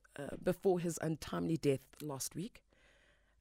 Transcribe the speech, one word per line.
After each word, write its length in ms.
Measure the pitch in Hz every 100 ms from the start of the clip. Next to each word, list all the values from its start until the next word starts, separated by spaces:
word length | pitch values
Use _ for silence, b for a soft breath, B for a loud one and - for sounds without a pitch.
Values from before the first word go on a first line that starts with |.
| _ -
uh, 180 | 143 -
before 360 | - 180 196 180
his 180 | 170 160
untimely 560 | 160 160 - 175 175 165
death 220 | 147 135 - -
last 340 | 147 135 - -
week. 280 | 208 - _ b b b b b b b